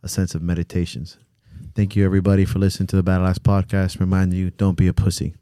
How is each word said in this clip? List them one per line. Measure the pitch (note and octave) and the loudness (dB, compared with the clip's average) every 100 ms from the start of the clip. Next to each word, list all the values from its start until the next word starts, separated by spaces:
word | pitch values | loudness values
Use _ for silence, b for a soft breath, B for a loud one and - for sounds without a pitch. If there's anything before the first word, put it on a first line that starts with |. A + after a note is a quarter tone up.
a | F#2 | -8
sense | - F#2 | -4 -2
of | E2 | -2
meditations. | E2+ E2+ E2+ - F2 - D2+ - _ _ B B B | -4 -4 -2 -2 -4 -6 -14 -16 _ _ B B B
Thank | - G2+ | -2 0
you, | G#2 | 2
everybody, | G2 G2 F#2+ G2 | 4 4 4 4
for | F#2+ F#2 | 2 2
listening | G2 - F#2+ | 0 0 -2
to | F#2+ | 0
the | |
Battle | F2+ F#2 F#2 | 2 2 0
Axe | F#2 | 0
Podcast. | - G2 F#2 G2 F#2 - | 2 2 0 -2 -2 -2
Remind | F#2 F#2 F#2 | -2 0 0
you, | F#2 F#2 | 0 -4
don't | - G2 F2 | -2 -2 2
be | F#2 | 2
a | |
pussy. | F2 G2 - - - | 2 0 0 -6 -10